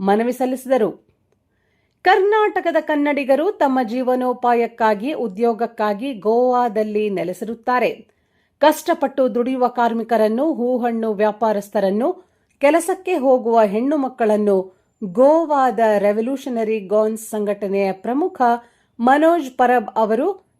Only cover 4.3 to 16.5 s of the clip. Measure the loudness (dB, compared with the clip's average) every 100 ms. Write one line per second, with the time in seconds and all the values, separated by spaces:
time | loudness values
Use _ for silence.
4.3 | -2 0 0 0 0 0 0 -4 -6 -6
5.3 | -2 -2 -2 -4 -4 -4 -4 -6 -6 -2
6.3 | 2 2 0 0 -2 -2 -2 -2 -4 -6
7.3 | -6 -10 -8 -4 0 0 -4 -12 _ _
8.3 | _ _ _ 2 2 0 -2 -2 0 0
9.3 | 0 -2 0 -2 0 -2 -2 -2 0 2
10.3 | 0 -2 -2 -2 -2 -2 -2 -2 0 -2
11.3 | 0 0 -2 -4 -2 0 0 -2 -4 -12
12.3 | _ _ _ 2 2 0 -4 -4 -2 2
13.3 | 2 2 2 2 2 -2 -2 -2 -2 0
14.3 | 2 2 0 -2 -12 _ _ -4 2 4
15.3 | 4 2 0 0 2 2 2 2 0 -2
16.3 | -6 -6